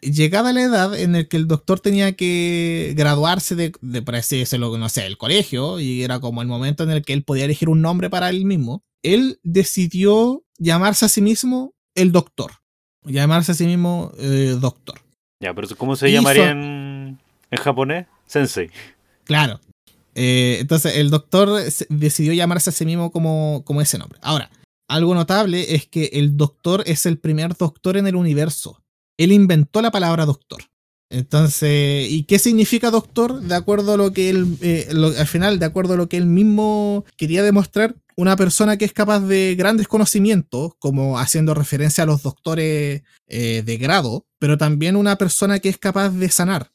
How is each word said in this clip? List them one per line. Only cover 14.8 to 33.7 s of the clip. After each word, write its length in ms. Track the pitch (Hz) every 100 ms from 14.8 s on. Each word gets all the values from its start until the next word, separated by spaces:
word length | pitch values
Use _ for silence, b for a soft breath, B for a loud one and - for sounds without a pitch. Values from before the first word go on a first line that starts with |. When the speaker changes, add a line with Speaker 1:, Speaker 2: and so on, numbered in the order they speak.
| - - _ _ _ -
Speaker 2:
Ya, 140 | 92
pero 140 | 101 - -
¿cómo 180 | 127 135
se 140 | 139
Speaker 1:
Y 40 |
Speaker 2:
llamaría 320 | - 139 139 147
Speaker 1:
so- 40 |
Speaker 2:
en, 720 | 143 143 143 139 139 135 135 _ _ -
en 80 | 131
japonés? 460 | 143 127 135 170 180 _ -
Sensei. 460 | 147 127 - 85 B B B _ _
Speaker 1:
Claro. 380 | - 151 139 98 _ _ _ _ _ 117
Eh, 420 | 127 127 123 107
entonces, 340 | 139 160 156 143
el 140 | 147
doctor 500 | 151 - 180 202 208 139
se-, 160 | - -
decidió 440 | 151 151 - 151
llamarse 380 | 170 175 175 185
a 20 |
sí 140 | - 160
mismo 240 | 170 170
como, 500 | 165 160 156 156 147 -
como 160 | 143
ese 180 | 147 101
nombre. 180 | - -
Ahora, 260 | - 151 - b _ _ -
algo 240 | 147 170
notable 640 | 180 - 196 202 175 - 151
es 100 | -
que 200 | 165 151
el 220 | 147 147 147
doctor 440 | 143 _ 170 196 170
es 180 | 156 175
el 140 | 165
primer 360 | 160 156 170 175
doctor 420 | 170 - 185 196
en 100 | 196
el 80 | 180
universo. 680 | 170 147 156 - - - _ _ _ -
Él 120 | 170
inventó 500 | 202 196 156 143 214
la 80 | 226
palabra 340 | 208 170 165 151
doctor. 380 | 139 - - - _ _ _ -
Entonces, 1000 | 127 127 151 156 - 151 147 143 143 120
¿y 120 | 156
qué 160 | 147 202
significa 520 | 240 220 208 233 233
doctor? 500 | 220 - 240 240 262
De 140 | 175 175
acuerdo 380 | 202